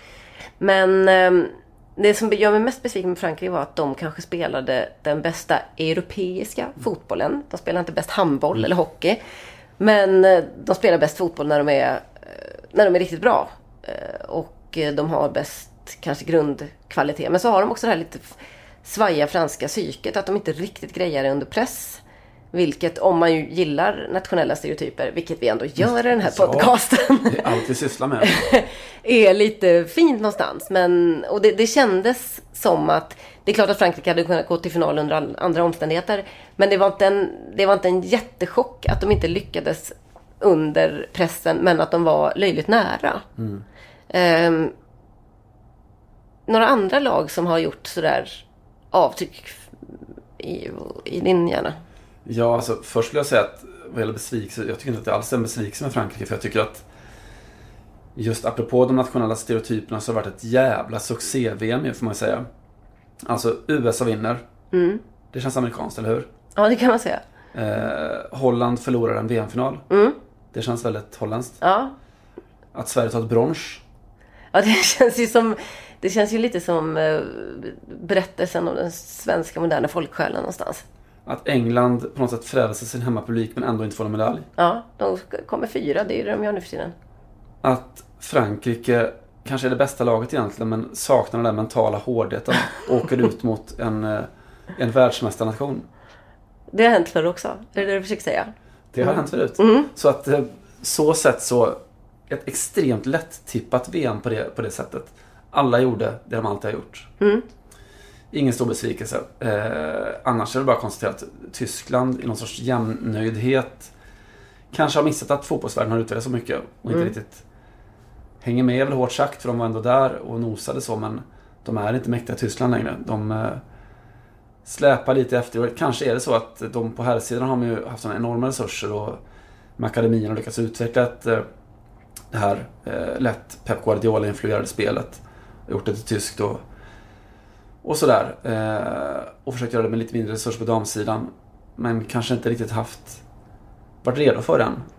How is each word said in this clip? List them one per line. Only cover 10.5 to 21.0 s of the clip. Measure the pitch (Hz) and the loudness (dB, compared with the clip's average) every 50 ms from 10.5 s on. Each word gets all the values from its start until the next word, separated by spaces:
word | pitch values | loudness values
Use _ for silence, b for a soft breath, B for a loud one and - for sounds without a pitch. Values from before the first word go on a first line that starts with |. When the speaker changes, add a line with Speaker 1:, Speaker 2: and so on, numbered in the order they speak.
| - - - | -8 -6 -2
Speaker 1:
de | - 190 | -2 0
spelar | - - 202 170 | 2 4 4 4
bäst | 156 147 151 - | 4 4 2 0
fotboll | - 185 165 - - 143 | 0 -4 -4 -2 -2 0
när | 151 151 | 2 2
de | 147 143 151 | 2 4 4
är, | 143 135 131 127 127 | 4 4 2 2 0
eh, | - - - - - - - - - - - - - - - | -2 -6 -12 -20 -20 -20 -20 -18 -18 -18 -18 -18 -20 -12 -2
när | - 185 208 | 4 6 6
de | 190 175 | 6 6
är | 180 | 4
riktigt | 175 175 165 160 | 2 0 -2 0
bra. | 156 165 139 - - - - - - - - - - | 2 4 4 2 0 -2 -8 -20 -20 -20 -20 -18 -14
Eh, | - - - - - - - - - | -12 -12 -10 -10 -12 -12 -12 -10 -8
och, | - 170 165 - - - - - - | -6 -6 -6 -8 -12 -20 -20 -10 -6
eh, | 165 151 147 147 | -2 -2 -2 0
de | 147 151 165 | 0 0 0
har | 165 135 147 143 | 2 2 0 0
bäst | - - 151 - - - - - - - - - - - | 0 -2 -4 -6 -10 -16 -18 -20 -20 -20 -20 -20 -16 -10
kanske | - 160 143 - - | -6 -6 -6 -6 -2
grundkvalitet. | 160 165 160 147 143 135 - 147 147 - _ _ - - - 143 147 143 - 151 - | 0 2 2 2 2 -2 -6 -8 -14 -16 _ _ -6 -2 -2 0 0 -2 -4 -2 0
Men | - 185 | 0 2
så | - 233 | 2 4
har | 226 190 | 4 4
de | 202 - | 4 2
också | 233 - - | -2 -2 -2
det | 233 | 0
här | 196 165 | 0 -2
lite | 165 - - 165 - | -2 -8 -12 -18 -18
f-, | - - B B B B B B B B B B | -20 -20 B B B B B B B B B B
svajiga | - - 208 220 196 165 147 147 | -8 -2 0 2 2 4 2 2
franska | 147 - 175 165 143 - - - | 2 2 0 0 0 -2 -6 -8
psyket. | 147 - 220 170 151 - - - - - | -6 -4 -4 -6 -6 -6 -8 -8 -6 -4
Att | 202 196 | -4 -2
de | 185 196 | -2 -2
inte | 202 - 160 | -2 -2 -4
riktigt | 151 151 180 214 - - - 220 - | -6 -4 -6 -10 -10 -12 -16 -10 -6
grejar | - | -4